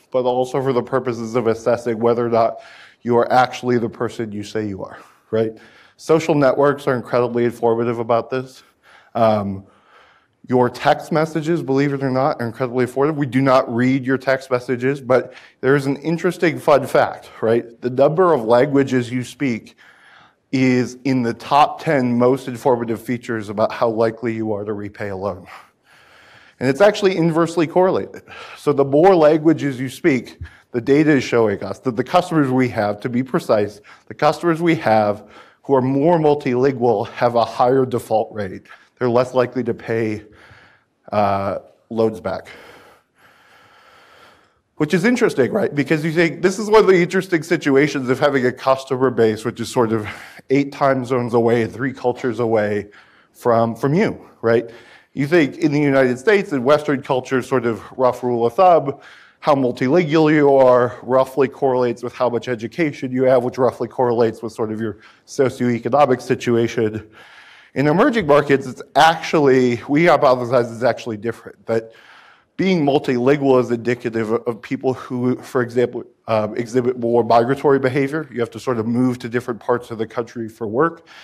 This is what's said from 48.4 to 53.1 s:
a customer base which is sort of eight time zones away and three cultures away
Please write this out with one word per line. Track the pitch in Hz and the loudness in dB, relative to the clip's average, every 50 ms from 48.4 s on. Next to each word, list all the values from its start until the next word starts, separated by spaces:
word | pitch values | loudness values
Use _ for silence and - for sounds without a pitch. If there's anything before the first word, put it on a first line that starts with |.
| 120 123 | 0 -2
a | |
customer | 117 - - 131 131 131 - - 131 123 135 127 | -2 -2 0 0 0 0 -2 -4 -2 0 0 0
base | 117 117 113 110 107 101 - | 2 2 2 2 2 -2 -4
which | 120 - - | -8 -6 -6
is | 113 - | -8 -4
sort | - 131 117 107 | 0 0 0 2
of | 113 110 104 95 - - - - - - - - | 0 -2 -4 -6 -12 -16 -18 -20 -20 -18 -6 -2
eight | 135 143 139 139 | 0 0 0 -2
time | - - 147 135 135 131 123 | -2 0 0 0 0 0 -2
zones | 117 135 123 120 117 113 | -2 -2 -2 -2 0 0
away | 120 117 117 117 120 | 2 2 2 2 2
and | 113 113 | 0 -2
three | 113 107 135 131 - | -4 -6 -8 -8 -6
cultures | - - 123 123 - - 127 110 110 | -4 -4 -4 -4 -2 -4 -6 -4 -2
away | 120 110 113 107 104 104 104 104 98 - - - _ _ | -2 0 0 0 0 0 -2 -4 -6 -8 -14 -20 _ _